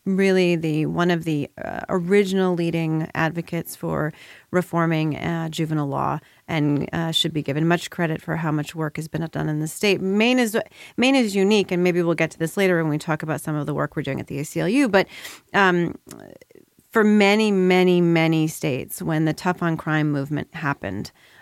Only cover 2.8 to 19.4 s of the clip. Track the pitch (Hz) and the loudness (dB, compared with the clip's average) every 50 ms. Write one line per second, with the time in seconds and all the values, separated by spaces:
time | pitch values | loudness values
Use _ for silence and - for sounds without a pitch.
2.8 | 165 156 160 156 160 - - - 160 160 175 170 160 - 175 165 165 - - - | 0 0 0 -2 -2 -4 -2 -2 -2 -2 -2 -4 -6 -6 -6 -6 -6 -8 -10 -10
3.8 | - 165 160 147 151 151 - - - - - - - _ - 180 175 - 170 170 | -6 -4 -4 -2 -4 -4 -6 -10 -16 -20 -20 -20 -12 _ -4 -2 -2 -2 -2 0
4.8 | 165 165 165 156 156 156 143 - - 170 170 165 165 160 156 160 160 160 156 151 | 0 2 0 0 0 -2 -2 -4 -4 -4 -4 -4 -4 -6 -4 -4 -4 -2 -2 -2
5.8 | 147 139 135 135 135 131 139 151 - _ _ _ _ - 170 151 147 151 143 139 | -2 -2 -2 -2 -2 -2 -4 -4 -8 _ _ _ _ -6 -2 0 2 2 2 0
6.8 | - - - 165 165 165 160 - - 160 160 151 139 - 139 151 160 170 175 175 | 0 -2 -4 -4 -4 -2 -2 -2 -2 -2 -2 -4 -4 -4 -2 0 2 2 2 0
7.8 | - - - - 175 156 156 - - - 165 165 170 156 151 151 147 - - 160 | -2 -6 -6 -4 -4 -2 -4 -6 -6 -6 -6 -4 -2 -2 -2 -2 -4 -6 -6 -6
8.8 | 156 151 - - 160 160 - 156 165 156 - 151 156 156 151 151 156 160 - - | -6 -6 -6 -8 -10 -8 -6 -6 -6 -6 -6 -4 -4 -2 -2 -4 -4 -6 -6 -2
9.8 | - 202 185 - 185 190 196 208 220 240 254 254 240 214 202 226 - - - - | 0 0 0 0 0 0 2 2 4 4 4 2 2 2 0 -2 -4 -6 -10 -20
10.8 | - - - - 247 262 269 269 240 208 196 196 190 202 220 208 185 - 180 175 | -20 -10 -2 0 2 4 4 4 2 2 2 2 4 4 4 4 2 2 0 2
11.8 | 180 180 170 175 170 170 165 151 165 156 - - 160 156 - 202 196 185 180 165 | 2 2 2 2 2 2 0 0 0 -2 -2 -4 -6 -4 0 2 2 2 4 2
12.8 | 160 156 147 151 - 170 156 151 160 156 156 - - 160 156 151 143 151 147 - | 2 0 -2 -2 -2 -2 -4 -4 -4 -4 -6 -6 -4 -6 -6 -4 -4 -4 -4 -4
13.8 | 147 143 - 160 131 135 135 131 110 - 131 139 147 - - 170 160 175 226 285 | -4 -4 -6 -6 -6 -6 -6 -6 -8 -8 -8 -8 -8 -6 -4 -4 -2 0 2 2
14.8 | 285 220 196 190 175 - - - - - - - _ _ - 196 196 185 175 175 | 2 4 4 2 2 0 -4 -14 -16 -16 -18 -20 _ _ 0 2 4 4 4 2
15.8 | 175 - - - _ - - - 50 50 - - - - _ - - _ _ _ | 0 0 -4 -8 _ -18 -18 -18 -18 -18 -20 -20 -20 -20 _ -20 -20 _ _ _
16.8 | _ _ - 226 208 214 208 208 202 196 208 214 220 214 196 190 185 185 185 185 | _ _ 0 4 4 6 6 6 6 6 4 4 2 2 2 2 4 4 4 4
17.8 | 180 185 180 175 175 170 170 165 160 160 160 160 156 156 - - - 151 127 127 | 6 6 6 4 4 4 4 4 4 4 4 2 2 0 -2 -4 -4 -4 -4 -4
18.8 | - - - - 185 165 160 156 160 156 151 - | -6 -8 -10 -8 -4 -2 0 0 0 0 0 -2